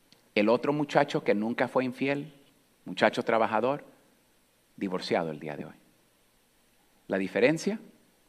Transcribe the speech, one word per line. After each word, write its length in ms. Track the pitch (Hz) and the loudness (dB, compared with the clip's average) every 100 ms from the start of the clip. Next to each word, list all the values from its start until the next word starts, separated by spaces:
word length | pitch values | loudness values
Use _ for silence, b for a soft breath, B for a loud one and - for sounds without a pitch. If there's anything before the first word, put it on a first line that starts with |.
| _ _ _ 107 | _ _ _ 0
El 140 | 107 | 2
otro 240 | 123 143 | 2 2
muchacho 500 | 147 147 147 143 151 | -2 2 2 2 0
que 100 | - | 0
nunca 340 | 104 110 120 127 | 0 0 -2 0
fue 160 | 131 127 | 0 -2
infiel, 480 | 123 135 143 151 - _ _ _ _ - | -2 -2 -2 -6 -16 _ _ _ _ -10
muchacho 380 | 92 110 123 | 2 2 2
trabajador, 600 | 120 113 110 110 123 147 - - _ _ _ _ _ _ _ - | 0 2 2 2 0 -2 -8 -20 _ _ _ _ _ _ _ -8
divorciado 560 | 98 92 - 107 82 | -6 -4 -2 -2 -2
el 80 | 76 | -6
día 160 | 80 73 | -10 -10
de 100 | 76 | -12
hoy. 80 | - _ _ _ _ _ _ _ _ _ _ _ _ - | -16 _ _ _ _ _ _ _ _ _ _ _ _ -4
La 100 | 98 | -2
diferencia 600 | 95 98 123 160 196 220 - - _ _ | 0 2 2 2 -2 -4 -10 -20 _ _